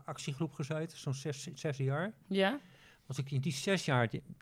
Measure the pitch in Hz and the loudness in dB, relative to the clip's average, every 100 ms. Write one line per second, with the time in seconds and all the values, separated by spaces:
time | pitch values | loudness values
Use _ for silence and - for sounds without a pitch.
0 | - 143 - 135 160 - 143 156 165 - | -10 -8 -6 -2 -4 -4 -4 -2 -4 -6
1 | 143 135 156 135 - 143 160 139 131 143 | -4 -4 -4 -6 -8 -6 -4 0 0 0
2 | 196 - - 196 190 285 - - - - | -2 -6 -2 4 4 2 -6 -20 -20 -18
3 | - 135 135 135 139 - - 190 - 127 | -10 -4 -2 0 0 0 2 2 4 4
4 | 117 - - - | 4 0 -8 -18